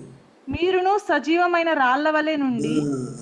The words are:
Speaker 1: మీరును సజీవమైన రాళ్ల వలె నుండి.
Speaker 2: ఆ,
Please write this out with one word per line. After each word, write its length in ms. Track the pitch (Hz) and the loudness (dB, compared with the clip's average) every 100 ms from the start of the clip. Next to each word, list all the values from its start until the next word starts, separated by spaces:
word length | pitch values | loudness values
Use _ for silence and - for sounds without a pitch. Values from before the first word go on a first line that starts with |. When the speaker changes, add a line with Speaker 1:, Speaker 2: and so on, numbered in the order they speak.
| - - - _ - | -14 -20 -20 _ -10
Speaker 1:
మీరును 480 | 285 359 370 370 403 | -2 0 2 2 0
సజీవమైన 760 | 381 302 254 339 349 339 330 | 0 -2 2 2 2 2 0
రాళ్ల 360 | 311 254 262 311 | 2 2 2 2
వలె 260 | 311 302 311 | 0 0 -2
నుండి. 320 | 269 240 151 | -2 -2 -2
Speaker 2:
ఆ, 480 | 156 147 135 123 - | -2 -2 -4 -8 -10